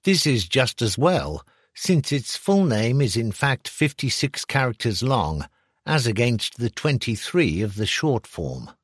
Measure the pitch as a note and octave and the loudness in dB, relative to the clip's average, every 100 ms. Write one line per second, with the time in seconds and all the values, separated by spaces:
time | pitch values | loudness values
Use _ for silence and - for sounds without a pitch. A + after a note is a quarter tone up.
0 | - F#3 D3+ B2 F2 C3 B2 - A#2 F#2+ | 2 2 2 0 2 2 0 0 -2 2
1 | D3+ F3 D2 D2+ - _ _ - - F3 | 2 2 -2 -8 -12 _ _ -8 2 2
2 | - C#3+ - - - G3 F3+ G#2+ A2+ C3 | 2 -4 -4 -6 2 4 4 2 2 2
3 | C3 G#2 A2+ - C#3 C3 - - D3+ - | 2 0 -2 -2 -2 -2 -6 -2 -2 0
4 | C3+ - C#3 - - C#3 B2+ A2+ A#2+ G2 | -4 -2 -4 -4 -2 0 0 -2 -2 0
5 | B2+ C3 D#2 D#2 C#2+ _ _ _ - D#3 | 0 0 0 -2 -6 _ _ _ -2 0
6 | A#2+ G#2 A#2+ A2+ - - A#2+ - D#3 C3 | 2 2 2 2 -4 -4 -6 -2 -2 0
7 | - G#2+ - F3+ C#3 D#2+ G#2+ G2 G#2+ - | -2 -4 -2 2 2 2 -2 -2 -2 0
8 | D#3 A#2+ - - D2+ B1+ A#1 - | 0 -2 -4 -8 -6 -6 -12 -18